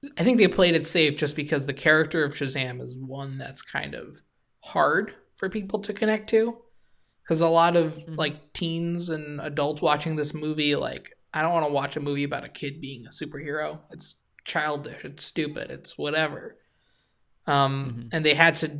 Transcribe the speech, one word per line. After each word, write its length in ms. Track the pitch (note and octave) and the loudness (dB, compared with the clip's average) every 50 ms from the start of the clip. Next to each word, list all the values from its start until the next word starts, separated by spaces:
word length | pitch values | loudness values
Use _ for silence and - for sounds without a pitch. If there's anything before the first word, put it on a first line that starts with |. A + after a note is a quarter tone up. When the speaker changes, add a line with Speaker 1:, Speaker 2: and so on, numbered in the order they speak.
| - - - | -14 -12 -4
Speaker 1:
I 60 | - E3+ | 2 4
think 140 | A#3 B3+ | 4 6
they 100 | A3 G#3 | 8 6
played 280 | F3 - - F#3 F3 E3 | 6 6 6 6 6 6
it 100 | D#3+ D3 | 4 2
safe 320 | - - F3 D#3 D3 C#3+ | 2 4 4 4 4 4
just 180 | D3 D#3 D3 D3+ | 0 -2 -2 -2
because 300 | - D3 D3 D#3+ C#3+ C#3 | -4 -2 0 0 0 0
the 80 | C#3+ C#3 | -2 -6
character 500 | - - D#3+ D#3 D#3 D#3+ D#3 - E3 D3+ | 0 4 4 4 4 4 2 2 0 0
of 100 | D3 D3 | 0 -2
Shazam 480 | - C#3+ C3 C3 C3+ C3 B2+ B2+ B2 | -4 -6 -4 -4 -4 -6 -6 -6 -10
is 160 | B2+ B2+ B2+ | -10 -10 -10
one 400 | C3 C3 C3 C3 C#3 C#3 C#3 C3+ | -12 -12 -10 -10 -10 -10 -10 -10
that's 240 | C3+ C3+ C3 C#3 - | -10 -10 -10 -12 -14
kind 320 | - - - C#3 D3 C#3+ - | -16 -8 -6 -6 -6 -6 -10
of 280 | A#1+ - - - - _ _ _ _ _ _ _ _ | -12 -12 -14 -18 -20 _ _ _ _ _ _ _ _
hard 520 | _ - - E3 - D3 D3+ F3 G#3 - - - _ _ _ | _ -4 2 4 4 6 4 2 0 -2 -8 -18 _ _ _
for 140 | - - F#3+ | -6 -6 -4
people 300 | F#3 A3 F#3+ F#3+ - G3+ | -4 -4 -6 -4 -4 -4
to 140 | G3 - G3 | -4 -4 -4
connect 360 | - A3 G#3+ G#3+ G#3 G#3 - | 0 2 2 2 0 0 2
to. 300 | - A3 A3+ A#3 A3+ - - _ _ _ _ _ _ _ _ _ _ _ _ | 4 4 4 4 -2 -8 -16 _ _ _ _ _ _ _ _ _ _ _ _
'Cause 140 | - E3+ D#3+ | -2 2 2
a 80 | E3 E3 | 4 4
lot 260 | E3 E3 E3+ E3+ F3 | 6 6 6 6 6
of, 180 | E3+ E3 D#3 D#3 | 4 4 4 -2
Speaker 2:
Mm-hmm. 200 | - - - D#3 | -8 -14 -10 -4
Speaker 1:
like, 380 | D#3 D#3+ D3 C#3 - - _ _ | -2 -2 -2 -2 -6 -16 _ _
teens 560 | - F3+ E3 E3 E3 E3+ E3+ E3+ F3 E3+ F3 | -6 -4 -2 -2 -2 -2 -2 -2 -4 -4 -4
and 320 | D#3+ D#3 D3+ D3 D3 D3 | -6 -6 -6 -8 -8 -8
adults 400 | - D3+ D3 D3 C#3+ D3 D#3 D3+ | -8 -6 -2 -2 -2 -2 -2 0
watching 340 | - D#3 D3 D3 D3+ E3 D#3+ | 2 2 2 2 0 -2 -2
this 180 | D3+ D3 D3 - | -2 -2 -4 -4
movie, 420 | D3+ D3+ D3+ D#3 D3+ D3+ D3 C#3+ | -6 -4 -4 -2 0 2 2 2
like, 360 | C#3 C3+ B2+ C3 - - - - _ _ _ - | 2 0 -4 -6 -8 -14 -18 -20 _ _ _ -4
I 80 | D#3 | -2
don't 100 | D#3 E3 | 0 2
wanna 180 | F3 E3 D#3 D3 | 2 2 2 2
watch 260 | C#3+ C#3 C#3 C#3 - | 0 0 -2 -2 -4
a 20 | D#3 | -4
movie 240 | C#3 D3 C#3+ C#3+ C#3+ | -4 -2 -2 -2 -2
about 220 | C#3 C#3+ B2+ - | -2 -4 -6 -8
a 40 | - | -10
kid 300 | - - - C#3 C#3 D#3+ | -12 -8 -8 -8 -8 -10
being 260 | C#3 C3+ C#3 A#2 A#2 | -12 -12 -12 -14 -16
a 40 | C3+ | -16
superhero. 720 | - - D#3 D3 D3 C#3 D#3 D3 C#3+ D3+ D3+ D3+ D#3 D#3 _ _ | -12 -10 -10 -10 -10 -12 -10 -8 -6 -6 -6 -6 -8 -10 _ _
It's 240 | - D#3+ D#3 - - _ _ _ _ - _ | -18 -18 -16 -18 -18 _ _ _ _ -18 _
childish, 580 | - - E3 D3+ D3+ D3+ C#3+ C#3+ - - - - | -4 -2 -2 -2 0 -2 -4 -6 -10 -14 -12 -14
it's 220 | D3 C#3+ - - | -14 -10 -8 -10
stupid, 440 | - - F3 D3+ D3 D3 - - - | -6 -2 -4 -4 -2 -4 -8 -8 -8
it's 280 | - - - - - | -10 -14 -12 -14 -10
whatever. 600 | - D3 D3 D3 D#3 D#3 D3+ C#3 - - - - _ _ _ _ _ _ _ _ _ _ _ _ _ _ _ _ _ _ | -6 -4 -2 0 0 0 0 -2 -8 -12 -14 -16 _ _ _ _ _ _ _ _ _ _ _ _ _ _ _ _ _ _
Um, 440 | - C#3+ C#3+ C#3 C3+ C3+ C3+ C#3 C3 | 0 2 4 4 2 0 -2 -4 -6
Speaker 2:
Mm-hmm. 180 | A#2 A#2 A#2 A#2 | -8 -10 -10 -4
Speaker 1:
and 140 | - D#3+ D#3 | -4 2 4
they 80 | D3+ D3 | 4 6
had 220 | C#3+ E3 E3+ - | 8 8 6 6
to 100 | - - C#3+ C#3 | 2 -4 -4 -6